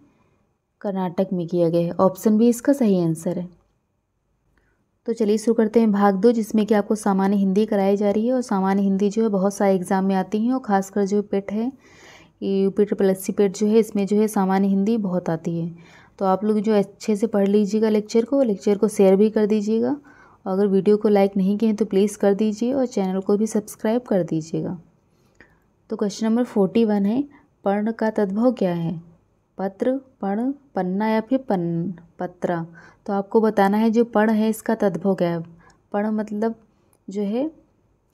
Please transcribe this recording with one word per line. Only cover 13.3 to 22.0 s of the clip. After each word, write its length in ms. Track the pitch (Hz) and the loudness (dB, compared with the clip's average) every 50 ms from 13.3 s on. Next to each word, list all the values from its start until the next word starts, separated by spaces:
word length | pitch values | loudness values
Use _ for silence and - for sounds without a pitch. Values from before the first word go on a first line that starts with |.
| 185 | -2
पेट 240 | - 208 196 185 | 0 0 0 0
जो 100 | - 214 | -2 0
है, 120 | 208 214 226 | 2 2 2
इसमें 280 | 214 220 - 202 202 | 2 2 0 -4 -2
जो 100 | 190 208 | 0 2
है 120 | 202 220 214 | 2 0 2
सामान्य 400 | 214 208 190 190 190 196 196 196 | 0 0 0 2 2 2 2 2
हिंदी 280 | 196 196 196 208 233 | 2 0 0 0 0
बहुत 340 | 233 202 185 175 180 175 - | -2 -2 -2 -4 -4 -2 -4
आती 300 | 165 160 - - 170 165 | -4 -4 -4 -6 -6 -4
है। 160 | 165 170 165 - - - - - - _ _ - | -6 -6 -8 -12 -20 -20 -20 -20 -20 _ _ -4
तो 60 | 196 | 0
आप 200 | 190 185 185 208 | 0 0 0 0
लोग 160 | 214 214 214 | 0 0 0
जो 140 | 202 220 220 | 0 2 2
अच्छे 420 | 208 196 202 - - - - 214 | 2 2 0 -4 -8 -4 -4 -2
से 100 | 202 220 | -2 -2
पढ़ 220 | 226 - 202 196 196 | 0 0 0 2 2
लीजिएगा 400 | 202 214 214 190 208 214 220 220 | 2 2 2 0 0 0 0 2
लेक्चर 360 | 214 214 208 - - 226 233 | 0 0 -2 0 0 0 0
को, 180 | - 285 277 269 | 2 2 2 2
लेक्चर 360 | 233 202 190 - 208 208 196 | 0 0 -2 0 0 0 2
को 100 | - 208 | 0 0
शेयर 280 | - - 196 190 190 | 2 4 4 6 6
भी 140 | 190 214 220 | 6 4 4
कर 160 | 214 220 214 | 2 2 0
दीजिएगा। 500 | 202 220 220 202 208 220 226 233 247 285 285 - - - - - - _ _ - | 2 0 0 0 0 -2 0 0 -2 -4 -6 -8 -14 -20 -20 -20 -20 _ _ -8
अगर 200 | 202 190 190 202 | -4 -2 0 2
वीडियो 300 | 202 190 196 185 202 208 | 2 2 2 4 4 2
को 120 | 208 214 220 | 4 4 2
लाइक 280 | 208 196 196 196 196 | 4 4 4 2 2
नहीं 220 | 202 185 190 208 208 | 0 0 0 0 0
किए 100 | 226 220 | 0 0
हैं 80 | 220 | 0
तो 80 | 208 220 | 0 -2
प्लीज़ 340 | 208 - 190 | 0 0 2